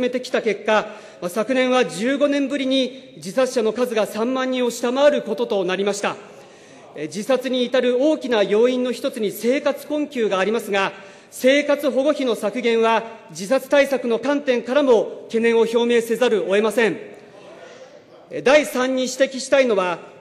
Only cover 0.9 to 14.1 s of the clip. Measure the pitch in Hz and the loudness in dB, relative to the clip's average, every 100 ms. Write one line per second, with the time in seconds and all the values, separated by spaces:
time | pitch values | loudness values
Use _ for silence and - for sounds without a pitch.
0.9 | - - - 175 226 214 254 254 254 196 | -10 -20 -10 -6 -4 -2 0 2 2 0
1.9 | 160 240 277 294 285 269 285 262 269 247 | -2 -2 0 0 0 -2 -2 0 0 -2
2.9 | - - - 165 247 254 254 220 220 247 | -6 -18 -16 -6 -2 0 0 -2 -2 -2
3.9 | 220 196 214 233 262 254 254 240 233 247 | -2 -2 -2 -2 -2 -2 -2 -2 -2 -2
4.9 | 254 294 262 202 226 233 202 180 185 202 | 2 4 2 -2 -4 -2 -2 0 0 -2
5.9 | 196 196 - - - - - - - - | -2 -4 -4 -12 -20 -20 -20 -20 -20 -18
6.9 | - 151 170 214 254 254 254 247 262 247 | -12 -10 -6 -2 0 0 -2 0 2 2
7.9 | 247 302 302 262 226 190 208 247 254 254 | 2 2 2 0 0 2 4 2 2 -2
8.9 | 240 277 247 202 202 226 277 294 277 - | -4 -6 -4 -4 -2 0 0 0 -4 -6
9.9 | 302 294 247 208 190 190 233 220 196 185 | -6 -4 -2 0 0 0 -2 -2 -2 -2
10.9 | - - - - - 254 285 285 285 294 | -4 -16 -20 -20 0 4 4 2 0 0
11.9 | 233 285 294 254 208 208 240 233 226 226 | 0 0 0 -2 -2 -4 -2 0 2 2
12.9 | 226 226 - - 160 190 262 262 285 277 | 2 -2 -12 -18 -14 -2 -2 2 2 4
13.9 | 254 240 | 0 -2